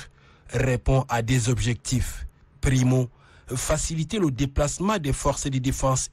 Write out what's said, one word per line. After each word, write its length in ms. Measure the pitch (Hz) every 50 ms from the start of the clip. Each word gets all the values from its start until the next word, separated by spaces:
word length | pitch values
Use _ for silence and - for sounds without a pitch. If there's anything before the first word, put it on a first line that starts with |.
| - - _ _ _ - - _ - -
répond 540 | - 120 123 127 123 120 - - 135 127 - -
à 100 | 123 117
des 300 | 113 113 131 127 107 120
objectifs. 760 | 113 104 110 123 110 - - - 131 120 - - - - - - - - - - - -
Primo, 480 | - 143 131 131 127 127 127 127 120 - - _ - - - - - - -
faciliter 640 | 131 - - 156 147 - - 165 160 156 156 226 214
le 120 | 175 147
déplacement 680 | 123 123 139 135 - - 147 143 - - 180 202 220
des 160 | 185 143 135
forces 340 | 135 - - 190 - - -
de 120 | 143 135 131
défense 500 | 123 131 117 - 135 135 131 127 - -